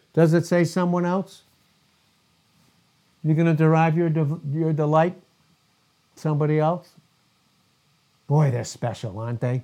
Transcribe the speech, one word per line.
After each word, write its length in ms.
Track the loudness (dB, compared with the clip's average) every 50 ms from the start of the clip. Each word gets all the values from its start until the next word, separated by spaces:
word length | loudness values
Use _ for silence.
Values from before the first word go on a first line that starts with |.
| _ _ 0
Does 200 | 2 4 4 4
it 120 | 2 0
say 180 | 0 0 0 0
someone 420 | 0 0 -2 -2 -2 -2 -2 -2
else? 360 | -2 -2 -4 -4 -6 -12 -20 _ _ _ _ _ _ _ _ _ _ _ _ _ _ _ _ _ _ _ _ _ _ _ _ _ _ _ _ _ _ _ _ _ _ _ _
You're 140 | -2 0 0
gonna 180 | 2 2 2 2
derive 440 | 4 4 4 4 4 4 2 2 0
your 120 | 0 0
de-, 300 | 0 0 -2 -2 -4 -6 -6 -6
your 220 | -4 -2 -2 -2
delight? 460 | -2 -2 0 2 2 2 2 2 -2 -8 -16 _ _ _ _ _ _ _ _ _ _ _ _ _ _ _ _ _ _
Somebody 420 | -8 -4 -4 -2 0 0 0 0 0
else? 300 | 0 0 -2 -4 -6 _ _ _ _ _ _ _ _ _ _ _ _ _ _ _ _ _ _ _ _ _ _ _ _ _ _ _ _ 0
Boy, 220 | 2 2 2 2
they're 140 | 0 -2 -6
special, 560 | -8 -10 -8 -8 -8 -6 -8 -10 -10 -10 -10
aren't 220 | -10 -8 -8 -6
they? 220 | -4 -4 -4 -4